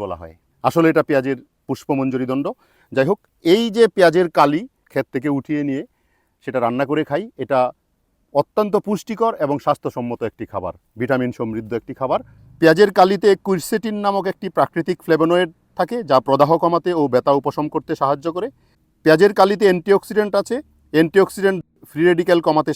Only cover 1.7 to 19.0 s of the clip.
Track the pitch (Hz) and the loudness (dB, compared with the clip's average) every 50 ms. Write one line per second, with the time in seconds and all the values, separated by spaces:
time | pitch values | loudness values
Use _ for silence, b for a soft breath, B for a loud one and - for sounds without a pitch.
1.7 | 135 - - - 143 135 131 131 127 123 127 123 131 139 147 190 254 _ _ _ | -10 -8 -6 -4 -4 -2 -2 -2 -4 -4 -4 -4 -4 -4 -6 -6 -10 _ _ _
2.7 | _ _ _ _ 110 131 131 165 214 - _ _ _ _ - 160 190 226 233 226 | _ _ _ _ -2 0 0 0 -2 -4 _ _ _ _ 0 2 2 2 2 0
3.7 | 190 233 226 196 - 196 180 165 156 180 180 160 - 175 147 143 147 175 247 - | 0 2 2 2 4 4 4 4 4 2 0 2 2 2 2 2 2 -2 -6 -10
4.7 | _ _ _ _ - 135 131 - - 131 127 151 143 135 - - 151 147 143 143 | _ _ _ _ -6 -6 -6 -4 -6 -6 -4 -4 -4 -4 -4 -4 -6 -4 -4 -4
5.7 | 131 143 220 - _ _ _ _ _ _ _ _ _ _ _ 139 123 127 120 117 | -4 -6 -8 -10 _ _ _ _ _ _ _ _ _ _ _ -6 -4 -2 -2 -2
6.7 | 120 131 139 131 151 156 151 - 143 170 214 233 _ - 127 - 139 127 127 127 | -2 -2 -2 -2 -2 -2 -2 -2 -4 -6 -6 -8 _ -12 -6 -2 0 0 0 0
7.7 | - _ _ _ _ _ _ _ _ _ _ _ - 143 - - _ 214 214 202 | -4 _ _ _ _ _ _ _ _ _ _ _ -2 -2 -2 0 _ -2 -2 0
8.7 | 180 196 - 202 214 - - - 214 220 226 226 208 - 151 139 147 - - 151 | -2 -2 -2 -4 -6 -6 -6 -8 -6 -2 -2 -2 -2 -2 -4 -4 -4 -2 -2 -2
9.7 | 147 - - 139 - 131 120 120 117 - 117 107 - - 107 - - 95 90 85 | -2 -2 -6 -10 -8 -8 -8 -8 -6 -6 -8 -8 -8 -10 -14 -12 -10 -10 -10 -10
10.7 | - _ _ _ _ 110 123 120 131 127 127 123 - - 120 113 107 113 110 104 | -12 _ _ _ _ -8 -4 -2 -2 -2 -2 -4 -6 -8 -8 -8 -8 -10 -8 -8
11.7 | 120 110 - - 127 - 135 127 165 214 b b b b b - - - 160 160 | -8 -8 -8 -12 -10 -8 -4 -4 -4 -4 b b b b b -20 -4 0 2 4
12.7 | 160 180 208 196 - 208 180 190 202 170 220 202 196 - - 196 190 165 - - | 4 4 4 4 4 4 4 4 2 2 2 2 2 2 0 -2 -4 -4 -4 -4
13.7 | 233 202 233 220 208 208 208 202 196 196 175 190 - _ 202 185 - 160 139 - | -6 -4 -4 -6 -8 -4 -4 -2 -2 -2 -4 -6 -8 _ -10 -4 -2 -2 -2 0
14.7 | - 165 160 190 170 - - 170 160 151 160 165 175 180 180 165 - _ _ _ | -2 -4 -6 -4 -6 -6 -2 0 0 2 2 2 2 2 0 -2 -6 _ _ _
15.7 | _ - 180 - 240 240 196 139 135 131 - 139 135 135 147 143 165 160 180 170 | _ -6 -4 -4 -6 -6 0 2 2 2 2 2 2 4 4 4 4 2 2 2
16.7 | 170 160 - 180 175 160 143 131 123 123 - 143 139 139 - 147 - 156 147 156 | 0 0 0 0 0 0 0 2 0 0 2 2 2 2 0 -2 -4 -4 -6 -4
17.7 | - 151 - - 156 - 143 135 147 143 143 170 160 185 208 - - _ _ _ | -6 -6 -6 -6 -4 -2 -2 -2 -2 -2 -4 -6 -6 -6 -8 -8 -10 _ _ _
18.7 | _ _ _ _ _ _ | _ _ _ _ _ _